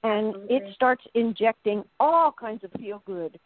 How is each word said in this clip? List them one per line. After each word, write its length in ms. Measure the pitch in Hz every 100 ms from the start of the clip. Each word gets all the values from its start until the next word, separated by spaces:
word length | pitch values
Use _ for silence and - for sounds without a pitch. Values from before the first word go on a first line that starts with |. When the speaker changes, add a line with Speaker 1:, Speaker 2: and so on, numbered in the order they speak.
Speaker 1:
and 240 | 226 208 214
Speaker 2:
Absolutely. 280 | 196 202 254
Speaker 1:
it 180 | 196
starts 300 | 196 254 247 -
injecting 680 | 233 226 214 220 220 214 208 - _
all 320 | 294 330 320
kinds 320 | - 233 220
of 80 | 190 -
feel-good 600 | 226 208 196 185 160 165